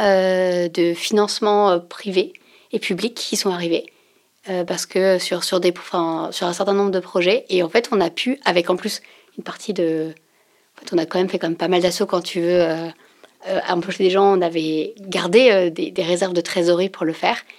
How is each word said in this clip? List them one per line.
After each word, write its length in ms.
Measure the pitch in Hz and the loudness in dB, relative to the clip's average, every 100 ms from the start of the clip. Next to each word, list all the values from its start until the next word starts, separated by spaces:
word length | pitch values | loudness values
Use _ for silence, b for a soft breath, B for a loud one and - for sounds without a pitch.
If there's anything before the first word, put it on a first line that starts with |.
euh, 680 | 208 190 185 185 185 180 175 | 4 4 4 2 2 2 0
de 260 | 170 170 | 2 0
financements, 760 | 170 - 214 208 - 214 208 202 | 0 0 2 2 0 2 4 4
euh, 80 | 175 | 2
privés 540 | 175 - 208 185 302 - b b b | 0 -10 -4 -2 -2 -6 b b b
et 80 | 214 | -6
publics 340 | - 180 233 | -4 -4 -4
qui 220 | - - 214 | -6 -6 -2
sont 140 | 202 | -2
arrivés. 360 | 175 170 165 - b b b b _ - | -2 -2 -2 -4 b b b b _ -6
Euh, 160 | 180 | -4
parce 220 | 175 175 - | -4 -6 -4
que 340 | 190 190 185 | 0 2 2
sur, 240 | - 180 | 0 -4
sur 160 | - 185 | -2 0
des, 120 | 180 175 | 0 -2
enfin, 540 | - 180 165 160 165 | -4 -4 -2 -2 -6
sur 160 | - 175 | -4 -4
un 40 | |
certain 220 | 175 196 | -2 0
nombre 160 | 196 202 | 2 2
de 80 | 185 | 0
projets. 480 | 180 190 175 240 - | -2 0 2 0 0
Et 140 | 190 | -2
en 60 | 165 | 0
fait, 200 | 233 233 | 0 0
on 80 | 214 | 0
a 100 | 170 | -2
pu, 300 | - 247 269 | -2 -4 -2
avec 240 | - 175 170 | 0 0 0
en 60 | |
plus 260 | 185 214 - b b b - | -2 -4 -8 b b b -16
une 60 | |
partie 280 | - - - | -14 -12 -8
de, 400 | 190 165 160 160 156 _ _ _ _ _ _ | -2 -2 -2 -6 -10 _ _ _ _ _ _
en 40 | |
fait, 140 | - | -4
on 40 | 170 | -2
a 80 | 160 | 0
quand 120 | 180 | 0
même 120 | 185 | 0
fait 80 | 180 | -2
quand 100 | 165 | -4
même 80 | 170 | -2
pas 100 | 170 | 0
mal 120 | 180 | 2
d'assauts 240 | 180 175 | 2 0
quand 160 | 196 180 | -2 -2
tu 200 | 170 180 | -2 -2
veux, 200 | 170 180 | 2 2
euh, 280 | 170 160 165 - b b b _ 185 | 2 0 -6 -12 b b b _ -6
euh, 120 | 190 - | -4 -2
embaucher 380 | 180 185 - | -4 -4 0
des 60 | 185 | 2
gens. 260 | 190 196 190 | 4 4 4
On 60 | |
avait 520 | 175 165 156 156 196 226 | 0 -2 -2 -2 -4 -8
gardé, 500 | 196 180 180 214 254 | -6 -4 2 6 6
euh, 200 | 196 180 | 6 2
des, 200 | 165 170 | -2 -4
des 120 | - | -4
réserves 320 | 170 175 190 | -2 0 0
de 80 | 175 | 0
trésorerie 480 | 170 185 175 175 190 | -2 0 2 2 0
pour 160 | - 160 | -2 -4
le 80 | |
faire. 240 | 160 180 233 - | -2 -2 -4 -8